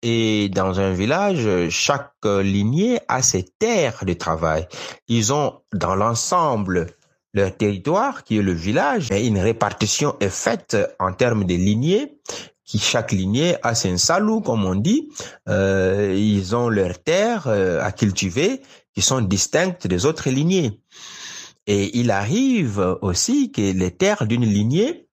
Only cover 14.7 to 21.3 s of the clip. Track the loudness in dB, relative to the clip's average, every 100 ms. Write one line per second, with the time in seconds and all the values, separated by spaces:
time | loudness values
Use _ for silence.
14.7 | 0 2 0 0 -14 -16 -16 -4 0 2
15.7 | 2 2 2 0 2 2 0 0 -2 0
16.7 | 2 0 -2 -2 0 2 -2 -2 0 2
17.7 | 0 -2 0 0 0 -2 0 0 -2 -10
18.7 | -20 _ -2 0 2 0 0 0 0 0
19.7 | -2 -2 0 0 0 -2 0 2 2 0
20.7 | -4 _ -20 -20 -18 -16